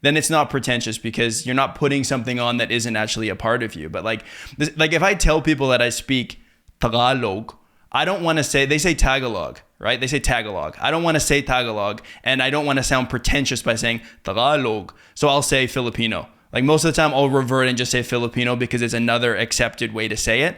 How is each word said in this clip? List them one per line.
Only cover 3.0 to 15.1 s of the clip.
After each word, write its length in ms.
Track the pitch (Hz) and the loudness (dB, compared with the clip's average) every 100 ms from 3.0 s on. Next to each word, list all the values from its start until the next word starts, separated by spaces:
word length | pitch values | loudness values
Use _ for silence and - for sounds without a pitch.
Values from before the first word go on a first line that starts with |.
| 107 - 110 | -2 -2 -4
a 80 | 92 | -2
part 260 | 113 120 | -2 0
of 120 | 113 | -2
you. 140 | 87 78 | -8 -10
But, 160 | 87 | -6
like, 200 | 98 113 - - - - | -4 -6 -8 -18 -18 -6
this, 180 | 151 156 | -6 0
like, 160 | 156 | 0
if 100 | 160 | 2
I 120 | 190 | 2
tell 280 | 202 - 156 | 4 4 4
people 260 | 160 143 135 | 2 0 2
that 140 | 123 | 2
I 60 | 120 | 0
speak 520 | - - 131 117 - _ _ _ _ | -2 -2 -2 -2 -12 _ _ _ _
Tagalog, 760 | 123 113 120 135 117 98 113 - _ _ _ | 0 2 2 2 -2 -4 -8 -18 _ _ _
I 120 | 127 | -2
don't 180 | 160 196 | 0 0
wanna 220 | 165 160 | 0 0
say, 220 | 139 139 139 | 2 2 2
they 120 | 151 | 2
say 160 | 180 | 2
Tagalog, 680 | 156 139 135 127 101 71 60 _ _ | 4 2 2 -2 -6 -8 -10 _ _
right? 220 | 104 123 | -2 -2
They 60 | 127 | 0
say 140 | 139 | 0
Tagalog. 560 | - 120 107 92 76 - | 0 0 -2 -6 -6 -4
I 100 | 131 | -2
don't 120 | 160 | 0
wanna 180 | 170 156 | 2 2
say 200 | - 143 | 2 0
Tagalog, 600 | 139 127 120 107 101 107 - - | 2 0 0 -2 -4 -4 -12 -8
and 200 | 120 131 | -2 0
I 80 | 131 | 2
don't 160 | 143 147 | 0 0
wanna 160 | 135 | 0
sound 260 | 120 135 127 | 2 0 0
pretentious 540 | 123 - 143 135 127 | -2 0 0 0 -2
by 120 | - | -2
saying 280 | 113 117 117 - - | 0 0 -4 -8 -14
Tagalog. 680 | - 98 127 151 123 110 87 - - | -6 0 2 2 0 -2 -6 -18 -20